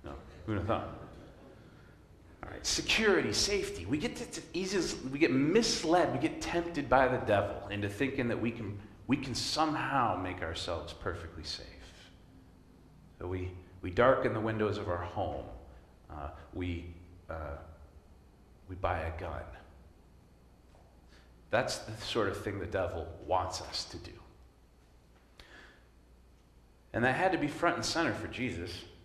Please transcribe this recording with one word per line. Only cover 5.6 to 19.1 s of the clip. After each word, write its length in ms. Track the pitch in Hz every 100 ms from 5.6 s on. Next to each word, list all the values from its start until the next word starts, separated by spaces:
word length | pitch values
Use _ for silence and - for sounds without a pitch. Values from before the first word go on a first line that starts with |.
| 220 - 160 175 147
We 80 | 127
get 200 | 156 -
tempted 480 | - 175 170 147 131
by 200 | 147 127
the 100 | 123 113
devil 400 | 101 95 - -
into 160 | 101 101
thinking 400 | - 135 - 120
that 120 | 104
we 120 | 117
can, 260 | 113 101 101 - - -
we 80 | 143
can 180 | 135
somehow 840 | 113 - 151 156 156 135 139 117 92
make 260 | 92 85
ourselves 500 | 82 82 - 85 80
perfectly 500 | - - 87 85 82
safe. 240 | 78 - - - - - - - - - - - - - - - - -
So 80 | 87
we, 240 | 92 90 - - -
we 80 | 92
darken 420 | 90 123 131 123
the 80 | 110
windows 380 | 110 107 107 104
of 100 | 90
our 140 | 87
home. 420 | 90 104 90 65 58 - - - - - -
Uh, 180 | 76 71 - -
we, 320 | 92 87 85 85 82 - - -
uh, 280 | 82 73 71 - - - - - - - - - - -
we 80 | 90
buy 240 | 90 87
a 200 | 80